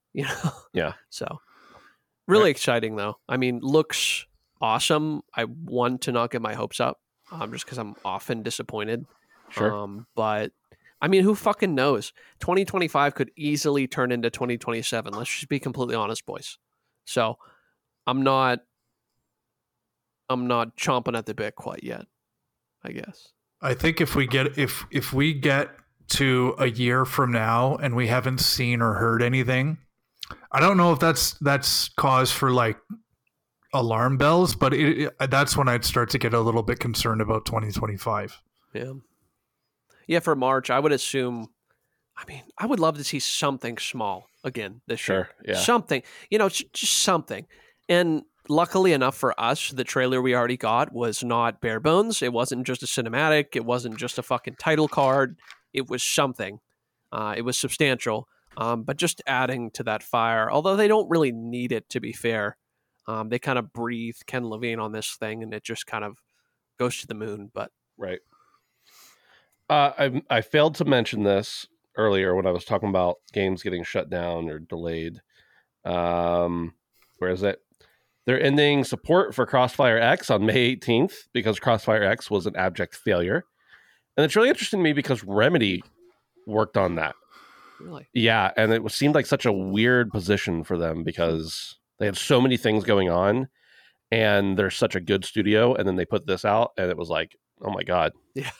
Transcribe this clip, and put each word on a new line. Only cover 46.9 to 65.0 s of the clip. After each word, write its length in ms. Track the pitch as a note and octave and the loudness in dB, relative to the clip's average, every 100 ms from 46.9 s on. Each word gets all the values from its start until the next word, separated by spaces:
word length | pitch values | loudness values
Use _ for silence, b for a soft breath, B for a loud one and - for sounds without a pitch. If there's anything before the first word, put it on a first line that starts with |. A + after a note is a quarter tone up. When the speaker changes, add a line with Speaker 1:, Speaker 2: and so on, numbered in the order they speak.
| - | 0
Speaker 1:
something. 420 | - E3+ - G2 - b b b - | 2 0 -2 -10 -12 b b b 0
And 340 | F3 F3 D#3 - _ - | 2 4 0 -4 _ -2
luckily 440 | D3 E3+ F#3+ F#3+ | 0 2 4 4
enough 240 | D3 C3 - | 4 2 0
for 220 | B2+ - | -2 0
us, 300 | A#2 D3+ - | -2 -2 -4
the 140 | C3 | -6
trailer 360 | B2 C3+ B2+ C3 | -4 0 0 2
we 140 | B2+ | 2
already 220 | B2 A#2+ B2+ | 2 0 0
got 360 | A2+ A#2 D3 | 0 0 0
was 300 | A#2+ A#2 G#2 | -2 -4 -2
not 380 | B2 A#2+ A#2 G2+ | 0 2 0 -2
bare 180 | A#2+ A2 | -4 -2
bones. 440 | D3+ F3 A3+ A3 | 2 4 2 0
It 100 | B2 | -2
wasn't 340 | A#2 B2+ B2 C3 | -2 -2 -2 -4
just 160 | B2+ | -6
a 40 | C3 | -4
cinematic. 680 | - A2+ A#2+ D#3 D3+ C#3+ | -4 -2 0 2 2 0
It 100 | B2 | -4
wasn't 340 | A2+ B2 A#2+ A2 | -2 -2 -4 -8
just 200 | D#3+ - | -8 -8
a 40 | |
fucking 320 | - B2 - - | -4 -6 -6 -6
title 300 | - D#3 D3+ | 0 2 2
card. 500 | - C3+ C3+ C3 - B B B | 2 2 4 0 -4 B B B
It 160 | C3+ B2+ | -8 -6
was 140 | B2+ | -4
something. 560 | - - C#3 B2 G2 G#2 _ _ _ _ _ | -2 0 0 -2 -10 -10 _ _ _ _ _
Uh, 220 | A2+ G#2+ G#2 | -6 -4 -4
it 60 | |
was 140 | A#2+ B2 | -4 -4
substantial, 720 | B2+ - C#3+ B2+ A#2+ A2 - _ _ - | -4 0 0 0 -2 -4 -6 _ _ -6
um, 260 | A2+ A#2 | -4 -2
but 140 | A2+ C#3+ | -4 -4
just 260 | E3 - - | -4 -4 -4
adding 420 | B2+ B2+ B2+ A#2 | 0 0 -2 -8
to 120 | - | -6
that 180 | A2+ G#2+ | -4 -6
fire, 480 | - A#2+ A2+ A2+ A2 | -2 0 2 2 2
although 240 | C#3+ F3 | 2 2
they 140 | G3 G#3 | 4 4
don't 200 | G#3+ F#3+ | 4 4
really 220 | E3 C#3 | 2 2
need 400 | A2+ A#2 B2 B2 | 0 -6 -6 -2
it, 180 | A2+ - | -4 -4
to 100 | B2 | -8
be 120 | A#2 | -8
fair. 440 | G#2+ A#2+ A2 G#2 - _ _ _ _ - | -4 -2 0 -2 -6 _ _ _ _ -10
Um, 220 | A2 A2 | -8 -4
they 100 | A#2+ | -4
kind 200 | C#3+ B2 | -2 -2
of 120 | A2 | -4
breathe 440 | A#2 A#2 A#2 A#2 A#2 - | -6 -6 -6 -10 -14 -10
Ken 220 | B2+ A#2+ | -8 -6
Levine 320 | G#2+ A#2+ A2+ | -6 -6 -6
on 100 | A2 | -6
this 240 | A2 | -8